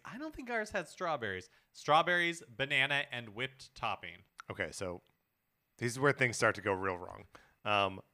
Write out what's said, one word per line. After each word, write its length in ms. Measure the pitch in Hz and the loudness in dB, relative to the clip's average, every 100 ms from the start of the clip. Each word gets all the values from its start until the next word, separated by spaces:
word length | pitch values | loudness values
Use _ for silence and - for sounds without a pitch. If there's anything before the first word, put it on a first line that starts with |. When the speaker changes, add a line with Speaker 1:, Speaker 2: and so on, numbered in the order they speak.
| - | -14
Speaker 1:
I 120 | 214 | -12
don't 160 | 311 | -12
think 160 | 320 240 | -12 -6
ours 220 | 233 214 | -4 -4
had 160 | 196 165 | -4 -6
strawberries. 600 | - 180 147 110 92 - _ _ | -4 -2 -2 -2 -4 -8 _ _
Strawberries, 680 | - - 156 170 175 170 165 - 117 | -6 6 6 6 4 2 -2 -8 -4
banana, 480 | 139 143 139 143 143 | 0 4 4 2 -2
and 180 | 123 113 101 | -6 -8 -6
whipped 400 | 131 - - - | -6 -8 -18 -6
topping. 480 | 113 95 87 85 - - - | -4 -4 -8 -16 -20 -18 -10
Speaker 2:
Okay, 200 | 98 85 | -6 -4
so 300 | - 92 90 _ _ _ _ _ _ _ - | -4 -6 -6 _ _ _ _ _ _ _ -6
this 140 | 120 | -4
is 80 | 120 | 2
where 120 | 143 | 2
things 240 | 131 123 104 | 4 2 4
start 180 | 113 101 | 2 4
to 60 | |
go 120 | 101 | 0
real 240 | 92 95 87 | 0 0 -4
wrong, 280 | 90 - 104 - - _ 104 | -6 -14 -18 -20 -20 _ 0
um, 360 | 104 98 95 - | 4 2 0 -12